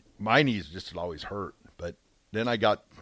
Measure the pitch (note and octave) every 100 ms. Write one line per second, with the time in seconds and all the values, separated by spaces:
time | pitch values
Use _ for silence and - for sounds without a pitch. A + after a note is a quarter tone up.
0 | - - G#2 B2 C#3+ G#2+ D2 F2+ - F2
1 | F2 D#2 - G2+ F2+ - - - F2 -
2 | _ _ _ G#2+ A#2+ A#2 G#2+ G#2 _ -